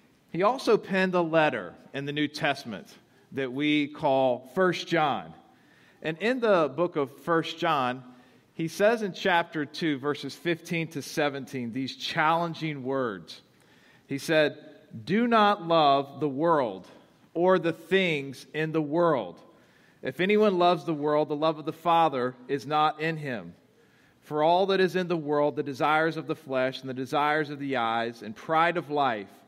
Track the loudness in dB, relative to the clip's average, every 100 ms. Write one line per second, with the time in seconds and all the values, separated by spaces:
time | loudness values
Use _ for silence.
0 | _ _ _ -2 0 0 2 2 2 0
1 | 2 2 2 4 2 0 -8 -14 -12 -10
2 | -6 -2 -4 -2 -2 -2 -6 -12 -14 -20
3 | _ _ -12 -8 -6 -2 0 0 -2 -2
4 | 0 2 2 0 -4 0 0 0 -2 0
5 | 0 -2 -8 -18 -20 _ _ _ _ -12
6 | -8 -4 -2 0 4 4 4 0 -2 -2
7 | -4 -6 0 0 0 -2 0 0 0 -4
8 | -12 -20 -20 _ _ -8 -6 2 2 2
9 | -2 -2 2 2 2 -4 -6 -4 -2 -2
10 | -2 -4 -8 -6 -4 -4 -4 -6 -4 -8
11 | -6 -2 -2 -2 -8 -8 -6 -6 -6 -8
12 | -6 0 2 2 -2 -4 -6 -6 -4 -2
13 | -2 -6 -12 -20 _ _ _ _ _ _
14 | -10 -8 0 4 4 0 -18 -20 -20 -12
15 | -2 0 4 4 4 2 2 4 6 4
16 | 0 -4 -4 0 2 4 2 -4 -14 -20
17 | _ _ _ 0 4 4 2 -4 0 2
18 | 2 0 -4 -12 -8 -4 -2 -2 0 2
19 | 2 2 -2 -10 -20 _ _ _ _ _
20 | -8 -2 2 4 4 4 4 2 -2 -2
21 | 0 0 0 0 0 -2 -6 -4 2 4
22 | 4 2 -4 -6 -6 -6 -2 0 0 0
23 | -4 -4 -8 -10 -12 -18 _ _ _ _
24 | _ _ -6 0 2 4 2 2 2 0
25 | -2 -4 -2 0 0 -2 -6 0 2 4
26 | 2 -2 -6 -8 -4 -2 -2 -4 -10 -8
27 | -4 0 2 0 -2 -6 -4 -2 0 0
28 | -4 -8 -14 -12 -2 2 2 0 -2 0
29 | 0 0 -8 -18